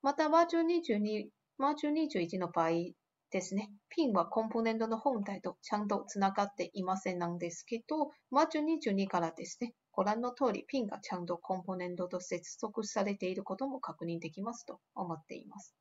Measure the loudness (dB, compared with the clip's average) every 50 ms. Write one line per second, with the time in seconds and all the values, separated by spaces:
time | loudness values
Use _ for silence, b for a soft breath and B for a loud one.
0 | 2 0 2 4 4 6 8 8 8 8 6 4 4 6 4 2 4 2 2 2
1 | 2 2 0 -2 -4 -6 _ _ _ _ _ _ 2 2 2 2 2 2 2 4
2 | 2 2 2 0 0 0 0 -2 -2 0 2 2 4 4 4 2 0 -2 -6 _
3 | _ _ _ _ _ _ -4 -4 -4 0 -2 -4 -4 -4 -10 -20 _ _ -2 0
4 | 2 4 4 2 2 2 2 0 0 0 0 0 2 2 2 2 0 0 -2 0
5 | 0 0 0 0 -2 -4 -6 -6 -6 -8 -8 _ -6 -4 -2 -2 0 0 0 0
6 | -2 -4 -2 2 2 2 4 2 0 0 0 -4 -6 -4 _ -6 -2 -2 -2 -2
7 | 0 -2 -2 0 -2 -2 -2 -2 -4 -6 -6 -8 -10 -8 -8 -8 -4 _ 0 0
8 | 0 -2 B B B _ 4 4 4 4 2 0 2 2 0 0 0 0 2 2
9 | 0 2 2 2 2 0 -2 -6 -12 -12 -8 -8 -8 -8 -8 _ _ _ _ 0
10 | 2 2 2 0 0 -4 -2 2 2 2 2 0 -4 _ -2 -2 -2 -2 -4 -8
11 | -8 -6 -6 -6 -2 -4 -4 -6 _ -4 -4 -4 -2 -4 -4 -4 -4 -4 -4 -4
12 | -4 -4 -4 -6 -4 -4 -6 -6 -6 -8 -12 -8 -8 -6 -4 -4 -6 -4 -2 -2
13 | 0 0 -2 -2 -2 -4 -4 -4 -4 -6 -6 -4 -4 -6 -4 -6 -8 -8 -8 _
14 | -6 -4 -4 -4 -6 -8 -8 -6 -8 -6 -8 -8 -12 -14 -14 -16 _ _ _ -8
15 | -6 -6 -6 -8 -8 _ -14 -14 -14 -14 -16 -16 -18 -18 _ _